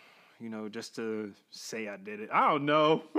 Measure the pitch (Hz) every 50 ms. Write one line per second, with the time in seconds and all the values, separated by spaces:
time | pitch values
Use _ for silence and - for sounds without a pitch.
0 | - - - _ - _ _ - 117 113 110 110 107 104 107 117 110 - - 117
1 | 113 110 110 107 107 101 95 _ _ _ - - - - - 113 107 101 101 95
2 | 95 104 107 104 110 - 143 190 262 233 160 143 143 147 147 156 151 156 160 -
3 | - - -